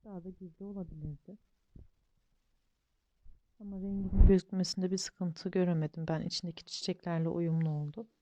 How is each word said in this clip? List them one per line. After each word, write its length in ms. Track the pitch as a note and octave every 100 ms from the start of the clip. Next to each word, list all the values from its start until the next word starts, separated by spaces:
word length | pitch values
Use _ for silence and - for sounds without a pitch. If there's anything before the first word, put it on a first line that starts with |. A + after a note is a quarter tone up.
Daha 200 | G#3+ F#3+
da 60 | F3
gizli 360 | F3+ F#3 D#3+ G3
olabilirdi. 720 | G3+ E3+ D#3 D3+ D3 - G#3 _ _ _ - - _ _ _ _ _ _ _ _ _ _ _ _ _ - - _ _
Ama 160 | G3+ F#3+
rengin 520 | G3 G3 F#3+ G3 F#3+
gözükmesinde 640 | F#3+ - F#3 F3+ - F#3
bir 60 | F#3+
sıkıntı 520 | - _ F3+ E3 F#3
göremedim 580 | F#3 F3+ E3 D#3 - D#3+
ben. 140 | D#3
İçindeki 440 | F3 - F3 E3 -
çiçeklerle 640 | - - F3+ - E3 E3
uyumlu 400 | E3+ E3+ D#3+ D#3+
oldu. 380 | D3 D3 F3 A3+ _